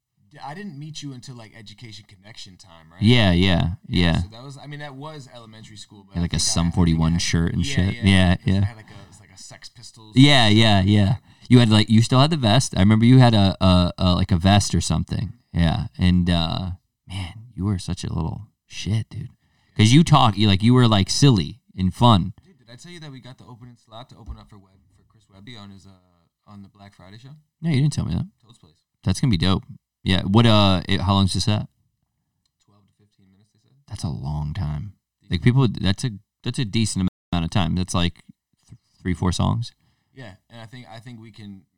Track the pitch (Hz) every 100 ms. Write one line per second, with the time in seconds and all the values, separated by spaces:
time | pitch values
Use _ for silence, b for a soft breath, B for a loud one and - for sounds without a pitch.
0 | _ _ 101 143 135 170 208 139 156 151
1 | 147 131 117 123 110 101 104 104 120 104
2 | 104 98 95 110 - 90 92 82 80 85
3 | 104 123 104 87 95 87 85 87 - 92
4 | 87 82 87 - 139 135 143 147 147 131
5 | 151 156 127 120 113 110 110 107 - -
6 | - 87 85 82 - - 85 85 85 80
7 | 80 85 - 87 82 - 85 - 92 -
8 | 95 95 92 90 - 98 101 113 - -
9 | - - - 190 - 214 - - - -
10 | 107 107 139 143 113 107 113 101 95 104
11 | 98 123 b b b 123 120 107 110 110
12 | 110 127 143 165 113 113 - - 190 110
13 | 117 131 123 113 98 - 95 90 87 -
14 | 92 87 92 90 92 101 - 87 - 80
15 | 82 - - - _ - 82 78 - -
16 | 92 90 87 85 82 85 92 90 _ _
17 | - 95 87 110 113 - 95 98 - 87
18 | - - 80 - 104 _ _ - - 110
19 | - 107 - _ _ _ _ - 110 131
20 | 165 143 123 98 107 95 110 127 120 107
21 | 95 - 143 110 71 - _ - 92 -
22 | 123 104 80 - _ _ - 120 175 175
23 | 156 131 120 131 110 117 120 117 _ 113
24 | 131 110 110 113 104 104 98 95 _ _
25 | _ 110 _ 98 101 117 101 95 92 92
26 | 90 87 82 _ _ 101 98 101 101 _
27 | 90 104 131 151 _ _ 165 139 147 -
28 | 80 87 185 _ _ 117 _ _ _ _
29 | - - 139 92 90 92 - - _ _
30 | - 92 - 101 117 107 101 92 - 95
31 | 92 98 98 - 98 107 - _ _ _
32 | _ _ _ _ _ _ _ 101 95 _
33 | 104 _ 95 95 107 110 113 135 - 104
34 | 85 62 64 76 73 85 76 76 101 -
35 | _ _ - 90 123 123 127 - 87 98
36 | 131 101 _ _ - 127 120 113 110 -
37 | 92 - _ 87 85 - 82 87 90 95
38 | 87 - _ _ _ _ _ - _ _
39 | 92 87 90 87 92 110 117 - _ _
40 | _ - 113 92 _ 117 113 127 113 113
41 | 113 117 110 104 104 98 _